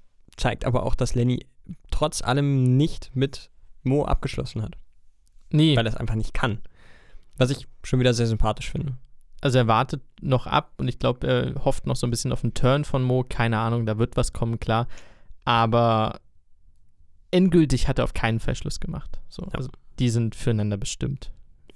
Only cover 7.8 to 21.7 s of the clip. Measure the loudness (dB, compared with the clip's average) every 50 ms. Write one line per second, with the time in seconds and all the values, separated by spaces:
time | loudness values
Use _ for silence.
7.8 | -4 0 0 4 4 4 4 4 2 0 4 4 2 2 2 -2 -6 -6 -6 -4
8.8 | -4 -6 -6 -8 -12 -18 -20 -20 -20 -20 -18 -4 -2 2 4 4 4 6 4 4
9.8 | 2 0 -4 -8 -8 -14 _ -10 -2 0 0 0 0 2 0 0 0 0 -8 -4
10.8 | -4 -4 -4 0 0 0 0 0 0 0 0 0 0 -2 -4 0 0 0 0 0
11.8 | 0 -2 -2 -2 0 -2 -2 -2 -2 -2 -4 -2 -2 -2 0 4 4 4 4 4
12.8 | 2 0 0 0 2 2 0 0 0 -2 -2 0 0 2 2 0 0 0 0 0
13.8 | 0 -2 0 0 0 0 0 -2 -2 -2 -2 -4 -2 -2 -2 -4 -2 0 0 0
14.8 | 0 -2 -6 -10 -12 -18 -20 -20 -20 -20 -20 -8 -2 2 2 4 4 4 4 4
15.8 | 4 4 4 2 0 -2 -4 -8 -16 -20 _ -20 _ _ -20 _ -20 -20 -20 -20
16.8 | -20 -20 -20 _ -20 -20 -20 -20 -12 _ 2 2 4 6 6 4 4 4 4 2
17.8 | 2 2 2 0 0 0 -2 -2 0 0 0 0 0 -2 -2 -2 -4 -6 -6 -6
18.8 | -6 -6 -6 -8 -8 -8 -8 -8 -8 -10 -12 -12 -10 -8 -6 -6 -8 -8 -10 -16
19.8 | _ -20 -6 -2 0 0 2 2 0 -2 -4 -2 -2 0 0 0 0 -2 -2 -4
20.8 | -4 -6 -6 -6 -6 -6 -6 -6 -10 -12 -14 -14 -18 -20 -20 -20 -20 -20